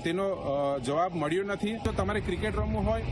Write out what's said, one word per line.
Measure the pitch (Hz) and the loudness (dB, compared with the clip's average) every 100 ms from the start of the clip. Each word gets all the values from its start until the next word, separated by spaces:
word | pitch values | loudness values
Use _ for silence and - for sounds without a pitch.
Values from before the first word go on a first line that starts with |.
તેનો, | 165 175 196 | -2 0 0
અ, | 185 143 139 143 139 | -2 -2 0 2 0
જવાબ | 123 147 180 | 0 0 0
મળ્યો | 175 147 175 | 0 0 0
નથી. | 202 202 208 220 | 0 0 -2 -2
તો | 233 | -2
તમારે | 208 190 208 | 0 0 0
ક્રિકેટ | - 226 214 208 | 0 -2 0 0
રમવું | 214 214 202 | 0 0 2
હોય | 226 220 | 0 0